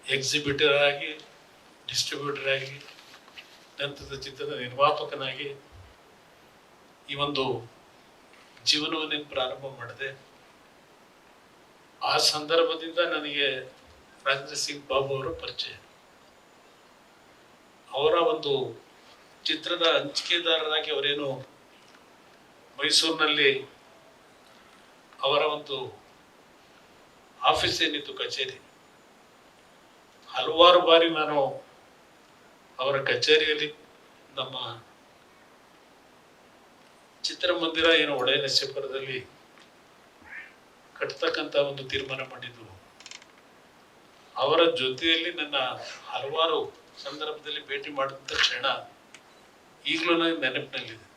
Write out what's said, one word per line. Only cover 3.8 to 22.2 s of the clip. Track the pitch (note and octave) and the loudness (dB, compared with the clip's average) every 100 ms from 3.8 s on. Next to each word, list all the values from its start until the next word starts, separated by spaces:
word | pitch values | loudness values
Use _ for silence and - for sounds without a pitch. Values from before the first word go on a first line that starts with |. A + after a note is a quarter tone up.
ನಂತರದ | C#3+ C#3+ - C3+ | -8 -8 -12 -12
ಚಿತ್ರದ | C#3 C3+ C#3+ | -12 -10 -8
ನಿರ್ಮಾಪಕನಾಗಿ | B2+ B2 B2+ D3 D3+ D3+ C#3+ C3 C3 C#3+ C#3 - - - - - - - - - - - - - - - | -6 -8 4 4 4 -4 -6 -6 -6 -10 -10 -18 -20 -20 -20 -20 -20 -20 -20 -20 -20 -20 -20 -20 -20 -12
ಈ | C#3+ D3 | -4 -2
ಒಂದು | C#3 C3 A#2+ A#2 - - - - - - - - - | 0 0 -2 -8 -20 -20 -20 -20 -20 -20 -20 -20 -6
ಜೀವನವನ್ನೇನು | - D#3 D3+ D#3+ D3+ D3 | 0 0 0 -2 -2 -4
ಪ್ರಾರಂಭ | D3 C3+ B2+ C3+ C#3 - | -4 -2 -2 -4 -10 -12
ಮಾಡಿದೆ. | A#2 - C3+ C#3 - - - - - - - - - - - - - - - - - - | -14 -8 -10 -10 -20 -20 -20 -20 -20 -20 -20 -20 -20 -20 -20 -20 -20 -20 -20 -20 -20 -6
ಆ | - - | 0 4
ಸಂದರ್ಭದಿಂದ | - D3+ D3+ E3 E3 E3 E3 E3 | 2 2 2 2 2 0 -4 -2
ನನಗೆ | E3+ D#3 D3 C#3+ C#3 C3 B2+ - - - - - C#3 | 0 -2 -4 -2 -2 -2 -10 -18 -20 -20 -20 -8 -2
ರಾಜೇಂದ್ರ | C3+ - | -2 -4
ಸಿಂಗ್ | D3 - D3 - | -6 -6 -8 -2
ಬಾಬು | C3+ C3+ C3+ | -2 0 -2
ಅವರ | C3+ - | -4 -8
ಪರಿಚಯ. | - - - - - - - - - - - - - - - - - - - - - - - - - - | -10 -8 -10 -10 -20 -20 -20 -20 -20 -20 -20 -20 -20 -20 -20 -20 -20 -20 -20 -20 -20 -20 -20 -20 -8 2
ಅವರ | A#3 | 4
ಒಂದು | B3+ D#3+ - C#3+ C#3 A#2+ - - - - - - - | 6 4 2 0 -2 -2 -10 -20 -20 -20 -20 -20 -10
ಚಿತ್ರದ | - D#3 F3+ F3 E3 C#3 | -6 -4 -4 0 4 2
ಹಂಚಿಕೆದಾರರಾಗಿ | C#3+ - - E3+ E3+ D#3+ D#3 D#3 D3+ | 0 -6 -2 0 2 0 0 -2 -2
ಅವರೇನು | C#3+ C#3+ D3 C#3+ C3 - - - - - - - - | -2 -2 -2 -4 -6 -12 -20 -20 -20 -20 -20 -20 -20